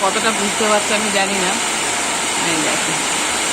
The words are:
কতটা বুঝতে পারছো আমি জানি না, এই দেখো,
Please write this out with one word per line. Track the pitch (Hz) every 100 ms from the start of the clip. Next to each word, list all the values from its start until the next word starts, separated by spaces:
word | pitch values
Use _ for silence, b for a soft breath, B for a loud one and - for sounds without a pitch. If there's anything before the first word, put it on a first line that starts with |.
কতটা | 196 208 220 208
বুঝতে | 202 196 214
পারছো | 208 - 214
আমি | 214 196
জানি | 196 196
না, | 180 165 - - - - - - - - 165
এই | 160 151
দেখো, | - - - - - - - -